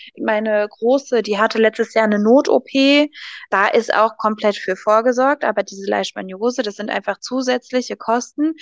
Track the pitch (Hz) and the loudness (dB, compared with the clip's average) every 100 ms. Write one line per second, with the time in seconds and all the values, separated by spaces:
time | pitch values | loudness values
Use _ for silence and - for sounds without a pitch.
0 | - - 220 214 220 214 208 - 226 269 | -20 -8 -2 -2 0 -2 -2 -2 0 0
1 | - 240 208 202 220 226 220 220 220 226 | 0 -2 -2 0 0 2 0 0 -2 0
2 | 220 208 208 262 294 262 - 277 277 285 | 2 2 4 4 4 2 0 2 4 4
3 | 294 - - - - 196 202 - 220 - | 2 -4 -18 -18 -4 0 2 2 2 2
4 | 220 - 214 214 214 202 - 190 - 214 | 0 0 -4 0 -2 -2 -4 -4 0 2
5 | 233 240 262 285 - 208 202 196 196 208 | 2 2 0 0 -2 -2 -4 -8 -4 -2
6 | 190 - 190 185 226 247 220 196 214 202 | -4 -8 -12 -6 -4 -2 -6 -6 -6 -6
7 | 196 196 - 254 254 254 - 254 247 208 | -6 -8 -6 -4 -2 -4 -2 -4 -4 -6
8 | - 233 240 - 311 320 | -4 -4 -4 -4 -4 -4